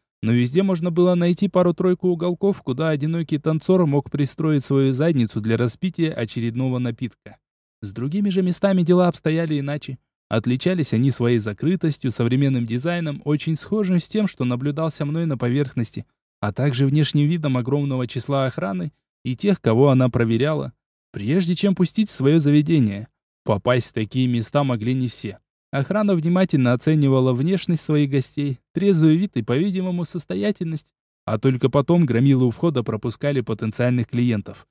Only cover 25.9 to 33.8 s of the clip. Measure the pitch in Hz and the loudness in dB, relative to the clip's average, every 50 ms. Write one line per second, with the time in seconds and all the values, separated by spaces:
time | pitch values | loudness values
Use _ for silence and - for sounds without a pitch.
25.9 | 185 214 214 202 196 170 151 170 175 180 190 - - 139 127 120 123 123 - 156 | -2 0 0 0 0 0 0 0 2 2 0 2 2 2 2 2 2 2 2 2
26.9 | 160 156 143 135 135 131 127 131 123 120 135 170 196 180 - - 170 156 - - | 2 4 4 4 4 4 4 2 2 0 0 0 -2 -2 -2 -2 -2 -2 -2 0
27.9 | 151 147 147 139 135 139 131 - - - 143 143 131 - _ _ - 170 196 202 | 0 0 2 2 0 -2 -2 -4 -4 -6 -4 -4 -6 -8 _ _ -4 0 2 2
28.9 | 190 160 156 160 156 170 196 202 - 123 110 - 120 139 - 208 180 185 185 185 | 4 4 6 4 4 4 2 -2 -4 -4 -2 0 0 0 0 -2 -2 -4 -4 -4
29.9 | 180 175 170 - - 175 - - 180 190 202 214 202 - 185 165 160 151 - _ | -4 -4 -6 -6 -8 -10 -8 -8 -6 -4 -2 -2 -2 -4 -4 -6 -6 -8 -10 _
30.9 | _ _ _ _ _ _ - - 110 107 - 135 127 123 - 127 - 143 139 - | _ _ _ _ _ _ -6 -4 -2 0 2 2 2 2 2 2 2 2 2 4
31.9 | 170 175 170 123 113 113 135 139 139 127 127 123 110 - - 170 151 127 110 117 | 4 4 4 2 2 2 4 4 4 4 4 2 0 0 -2 -2 0 -2 -2 -4
32.9 | 110 107 - 123 - - - 143 143 131 113 - 110 104 - 110 - - | -4 -6 -4 -6 -6 -4 -4 -2 -2 -2 -2 -4 -6 -4 -4 -6 -2 -2